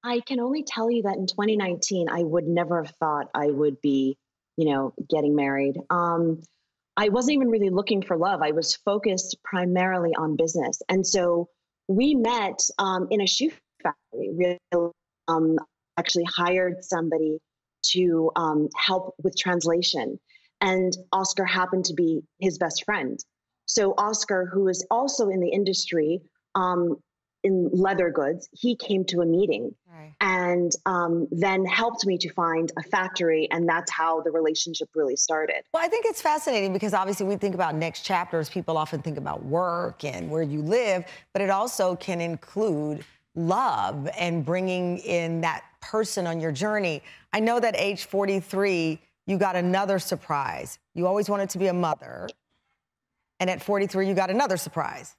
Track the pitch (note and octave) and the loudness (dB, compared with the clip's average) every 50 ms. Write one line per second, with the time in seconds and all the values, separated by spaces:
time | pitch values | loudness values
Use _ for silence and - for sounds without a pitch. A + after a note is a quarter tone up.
0 | - A#3+ A#3+ A#3+ A#3+ - C4+ B3 A#3 B3 C4+ D#4 D4 - - - A3 A3+ A#3+ A#3 | -4 -2 -2 -2 -2 -2 -2 0 0 0 0 -2 -4 -6 -4 -2 0 2 2 2
1 | G3+ G3 G3 - F#3+ F3+ - - G3+ G#3+ A3 G#3 G3 F#3 F3 F3 - - G3+ F#3 | 2 0 -2 -2 -2 -4 -2 0 2 2 2 2 2 0 0 -2 -2 -2 0 0
2 | E3+ E3 - E3+ F3 D#3+ D#3 F3 D#3+ D3+ E3+ E3+ F3 D#3 F3 E3+ D#3 D3+ - _ | 0 0 0 0 0 2 2 0 2 2 2 2 2 2 0 0 -2 -4 -4 _
3 | D#3+ D#3 D3+ D3 C#3 - - - D3 D3 D3 C3+ D3+ D3 C#3 B2+ _ D3 C#3 C3+ | -2 0 0 0 -2 -4 -2 0 0 2 2 2 2 0 0 0 _ 2 2 2
4 | C3+ C3+ C#3 _ _ _ _ _ _ _ _ - E3 D3+ C#3+ C3+ C3+ C3 - - | 2 0 -2 _ _ _ _ _ _ _ _ 0 2 2 2 2 0 -2 -4 -8
5 | - - - D#3 D3 D3 D3 D3 C#3 C#3 C#3 C#3 C#3 C#3 C#3 F3 - _ F3+ F3 | -4 0 0 2 4 4 4 4 2 2 0 2 0 0 0 -2 -2 _ 0 2
6 | F3 E3+ E3+ E3+ E3+ E3 D#3+ D#3+ D#3+ - _ _ _ _ _ _ _ _ _ - | 2 2 2 2 2 0 0 -2 -6 -18 _ _ _ _ _ _ _ _ _ 0
7 | G#3 G#3 G3+ A#3+ B3+ B3 D4+ C#4 C4+ A#3+ A3+ A3 G3+ G3 F#3 F#3 G#3 - A3+ G3 | 2 2 2 4 2 4 4 4 4 4 4 4 4 4 2 2 2 2 0 0
8 | F#3 - F#3 E3 E3+ F#3+ G3 D#3+ D#3 D3+ D3+ D#3+ E3 - - - _ - G3+ G#3 | 0 0 0 2 2 2 2 2 0 0 2 0 0 0 -2 -2 _ 0 0 2
9 | G3+ A3 F#3+ F#3 F#3 F#3 - - _ - - F#3 F3+ F3+ F3+ F3+ F3+ F#3+ F#3 F3+ | 2 0 0 0 -2 -6 -8 -12 _ -6 -2 0 0 2 2 2 2 2 0 0
10 | F3 E3 E3 - D#3+ D#3 D3+ C#3 E3 D#3+ E3 F3 C#3 B2 A#2+ - - _ F#3 F#3+ | 0 0 0 0 0 -2 0 0 0 0 0 -2 -2 -2 -4 -6 -4 _ 0 0
11 | F#3 - - G3 F3 F3 E3+ E3+ F3 - _ _ _ _ _ _ _ _ G3 F#3+ | 2 2 2 2 2 4 2 2 0 -2 _ _ _ _ _ _ _ _ 2 4
12 | B3 D4 D4+ C4 A3+ A3+ A#3+ A#3 G#3 F#3+ - - - - - - G3+ F#3+ F#3+ F#3 | 4 4 4 4 4 2 2 0 0 -2 -2 -2 -2 -2 0 0 0 0 0 0
13 | F#3 - - G#3 G3 F#3+ - - B3+ D#4+ - - _ _ _ _ - E3 D3 _ | 0 0 2 2 2 2 0 0 0 -2 -2 -4 _ _ _ _ -4 -4 -4 _
14 | _ _ - A#2 - G2 D#3+ E3 F3+ F3+ F3+ F3+ _ _ - F3 E3+ E3+ E3+ _ | _ _ -8 -6 -6 -4 -2 0 2 0 0 -2 _ _ 0 0 0 0 -4 _
15 | _ _ _ _ _ - E3 D#3+ D#3+ D#3+ D#3+ D#3 - _ _ _ _ _ _ - | _ _ _ _ _ -2 2 2 4 4 4 2 0 _ _ _ _ _ _ -4
16 | E3+ - - F3 E3+ F3 - - F3 F3 F3+ F#3 F#3 F3+ F3 F3+ - - F#3+ E3+ | -2 0 0 0 0 -2 -2 0 0 2 2 2 2 0 -2 -4 -6 -4 -2 -2
17 | E3 E3 D#3+ D#3+ D#3 D#3 D#3 D#3+ _ _ _ _ _ _ _ _ - - - F3+ | 0 0 0 0 0 0 -2 -4 _ _ _ _ _ _ _ _ -2 0 2 4
18 | F#3 F3+ E3 E3 D#3+ E3 - - E3+ D#3+ D3+ D3+ D3+ D3+ - - - - F#3+ F#3 | 4 4 4 4 2 2 2 2 0 2 2 2 0 0 -2 -4 -2 0 0 0
19 | F#3 F#3 - _ D3+ F#3 - - - G3 F3+ F3 D#3+ E3 E3 E3+ F3+ - - D#3 | -2 -4 -12 _ -2 -2 -2 0 -2 0 0 0 2 2 2 2 2 0 0 0
20 | A#2 - - - _ _ _ - _ _ _ _ - G3 F#3 F#3 F#3 F#3 F3+ F#3 | -2 -4 -6 -8 _ _ _ -20 _ _ _ _ 0 0 2 2 2 0 0 -4
21 | - _ - F#3+ F#3+ F#3+ - - F#3+ F#3 F#3 F#3 F#3 F#3 - F#3 F3+ - E3 D3+ | -6 _ -2 -2 0 -2 -2 -2 -2 -2 0 0 0 0 0 -2 -2 -2 0 0
22 | F3 E3 D#3+ D3+ - _ _ _ F#3 G3 E3 D3+ F3+ E3 D3+ - - - G#3 G3 | 2 2 2 0 -4 _ _ _ -2 -2 0 0 -2 -2 -2 -4 -4 -2 -4 -2
23 | C#3+ C3 - - - _ _ _ _ _ _ _ _ - - - G#3 G3 G3 - | -2 -6 -6 -8 -12 _ _ _ _ _ _ _ _ -2 0 2 2 2 2 2
24 | G3+ G#3 G#3+ - - - G#3 F#3 F#3 F3+ F3+ G3 G3+ F#3+ F3+ F3+ F#3 - - A#3 | 0 0 0 -2 -2 0 0 0 0 0 0 2 2 2 2 0 -2 0 0 0
25 | C4 C#4 C4+ - A#3 G3 F#3+ F#3+ F3+ F3 - F#3+ G3+ F#3+ F#3+ - - - - E3+ | 2 0 0 0 0 2 2 2 0 2 2 2 2 2 0 -2 -2 -2 0 0
26 | D3+ D3+ E3 F#3 - _ _ _ _ _ _ G3+ F#3 F3+ F3+ F3 F3 E3+ D#3 - | 2 2 0 -2 -4 _ _ _ _ _ _ 0 0 2 2 2 2 0 -2 -4
27 | _ _ _ _ _ _ _ _ _ G3 F#3+ F#3 F3 D#3+ - F3+ F#3 F#3+ G3 F#3+ | _ _ _ _ _ _ _ _ _ 2 2 4 2 2 2 2 2 4 4 2
28 | F#3 E3+ D3+ E3 C#3+ C3+ D#3+ F3 - - _ - - B3 A#3+ - - - G#3 F#3+ | 0 2 2 0 0 0 -2 -4 -8 -18 _ -2 0 0 0 0 -2 -2 0 0
29 | F#3 - F3+ F3 F3 E3 E3 F3 G3+ F#3+ D3+ G#2 - - - _ _ F3+ E3+ E3 | 0 0 0 2 2 4 4 4 4 2 2 -2 -2 -8 -10 _ _ _ -20 -20
30 | D3+ D#3 D#3 _ G#3 G3 F#3 F#3 F3+ F3 F3 F3 F3 F3 E3 - _ F#3+ F#3 F3 | -20 -20 -6 _ 0 0 2 0 2 2 2 2 2 0 -2 -2 _ -2 0 0
31 | F3 E3+ E3+ E3+ E3 - - E3+ F3+ G3 F#3+ F#3+ F#3+ F3+ F3+ - A3+ A#3 A#3 A#3 | 0 0 0 0 -2 -2 0 0 2 2 2 2 0 0 0 0 0 0 -2 -2
32 | A3 G3 F#3 F3 - F3+ - - E3+ E3 D#3+ E3 E3 E3 - - D#3 - - G3 | -2 0 0 0 -2 -4 -2 0 0 2 2 0 0 -2 -2 -6 -6 -2 -2 -2
33 | F#3 F#3 F#3 - F3+ E3 D#3+ D#3 D#3 - - E3+ E3+ E3+ E3 E3 E3+ - - - | -2 -2 -2 0 2 2 4 4 2 0 0 0 2 2 2 0 0 -4 -4 -2
34 | D#3+ E3 E3 D#3+ D#3+ E3 D3+ E3 D#3+ D#3 D#3+ D#3+ - E3+ E3 - D#3+ - _ D#3+ | 0 0 0 0 0 -2 0 2 2 2 0 0 -4 -6 -4 -8 -8 -6 _ -2
35 | D3+ C3+ B2 C#3+ - - D#3+ D#3 D#3 D3+ - - - _ - D#4+ E4 E4+ F#4+ A4+ | 0 0 0 -2 -2 -2 0 -2 -2 -2 -4 -6 -8 _ -4 -2 0 0 0 0
36 | A4 A4+ F#4+ - - D#4+ D4+ D#4 - - C4 G#3+ G3 G3 F#3 G3 G3+ G#3+ G3 G3+ | 0 0 -2 0 0 0 0 0 0 0 0 0 0 0 0 -2 -2 0 0 0
37 | F#3+ F#3+ G3+ - G#3 F#3+ G3+ F#3+ G3+ G3+ F3+ F3 F3+ D#3+ D3 D#3 D#3+ E3 D#3 - | 0 0 -2 -2 -2 -2 -2 -2 -2 -2 0 0 -2 0 0 -2 -2 -4 -4 -6
38 | - - G3 F3 F3 F3+ - E3 D#3 - - F#3+ E3+ - E3 D#3+ D#3 - - D3+ | -4 -2 -2 -2 -2 0 -2 -4 -4 -2 -4 -6 -4 -2 0 0 0 -2 -4 -6
39 | C#3+ E3 D3+ C#3+ C#3 D3+ - - - C3+ C#3 E3+ F#3 F3+ E3+ E3+ F3+ - - _ | -6 -6 -8 -6 -6 -6 -8 -8 -6 -2 0 0 0 0 -2 -2 -4 -6 -6 _
40 | - D3 - F2+ F2 E3 D3+ D#3+ E3 D3 C#3+ D3+ D3+ D#3 G3+ A#3+ B3 G#3+ F#3+ F#3 | -8 -8 -8 -6 -8 -4 -2 -2 -2 -2 -2 -4 0 2 2 2 2 2 0 0
41 | F3 - - - - _ _ G3 G3+ F#3+ G3 G3 G#3+ B3 - - G3 F#3 F3+ F3 | -2 -6 -14 -20 -20 _ _ -2 0 2 2 0 0 -2 -2 0 0 0 0 -2
42 | - - F#3 E3+ E3+ E3+ E3 D#3+ - - - G3 A3 A3 E3+ D3 D3+ D3+ D3+ D3 | -4 -4 -4 -2 -2 -4 -4 -8 -10 -10 -4 -2 0 0 0 -2 -2 -4 -6 -8
43 | D#3 - _ _ _ _ _ E3 E3+ E3 F#3 G#3+ C4+ C4 D#3 G#2+ G2 F#2+ G2+ D3 | -10 -16 _ _ _ _ _ -4 0 0 2 2 2 0 0 0 -2 -2 -2 -4
44 | C#3 - - - F3 F3 E3+ E3+ D3 C3+ E3+ F#3 F#3 F#3 F#3 F3+ F3+ F3 F3 F#3 | -6 -6 -4 -4 -4 -2 -2 -2 -2 -2 -2 -2 -2 -2 -2 -2 -2 -2 -4 -4
45 | - - F3+ E3+ E3 E3 E3 E3 E3 E3 D#3 - - - _ _ - - - A3 | -4 -2 -2 -2 0 -2 -2 -2 -2 -2 -2 -4 -10 -16 _ _ -16 -6 -2 -2
46 | A3 G#3 - G#3 F3+ E3+ E3 E3 D#3 E3 D3 C3 F3+ G#3+ G#3+ G#3+ G3+ F3 D#3 C#3 | -2 -2 -2 -4 -4 -2 -2 -2 -2 -4 -2 -2 -2 -2 0 0 -2 -2 -4 -4
47 | - - - - _ _ - G#3 A3 A3+ A#3 A#3+ A3+ A#3 G#3+ - F#3 G3+ G3+ F3 | -10 -16 -20 -20 _ _ -2 0 2 2 2 2 2 0 0 0 0 -2 -2 -4
48 | - - - G3 G3+ G3 G3 G3 F3 - - F#3+ G3 G3+ F#3+ E3+ E3 D#3+ D#3 D#3 | -8 -4 -2 -2 0 0 0 -2 -2 -4 -2 -2 0 0 0 0 0 -2 -2 -4
49 | _ _ _ _ _ - G3 F#3 G3+ G3 F3+ F3+ F3 F3+ F3+ F#3+ G3+ F#3+ G3 F#3 | _ _ _ _ _ -4 0 0 0 0 0 0 0 2 2 2 2 2 0 0
50 | - - F#3 D3+ - - D3+ C#3+ C3+ A#2+ E2 C2+ - - - - _ _ _ E3+ | 0 -2 -6 -6 -4 -4 -2 -2 -2 -4 -4 -8 -10 -12 -14 -18 _ _ _ -2
51 | F3 F3+ F#3+ G#3 G#3 - G3+ G3+ G3 F#3+ - F3+ F#3+ F#3+ F3+ F3+ F3 D#3+ D#3 - | 0 0 2 0 0 0 0 -2 -2 -4 -2 0 0 0 2 2 0 0 -2 -4
52 | - - - - - - - _ _ _ _ _ _ _ _ _ _ _ _ _ | -6 -16 -14 -12 -12 -14 -14 _ _ _ _ _ _ _ _ _ _ _ _ _
53 | _ _ _ _ _ _ _ _ F3+ F#3 F#3 D#3 - - G3+ G3+ G3 G3 - F#3+ | _ _ _ _ _ _ _ _ -2 -2 -2 -4 -2 0 0 0 0 0 0 0
54 | F#3+ F#3+ G3 F3 F#3+ F3+ F#3+ A#3 C#4+ C#4 F#3 F3 - - - E3 D3 - A2+ B2 | 0 2 2 2 2 0 2 0 2 2 0 -2 -4 -6 -6 -4 -4 -4 -6 -10
55 | D3 - - | -14 -18 -20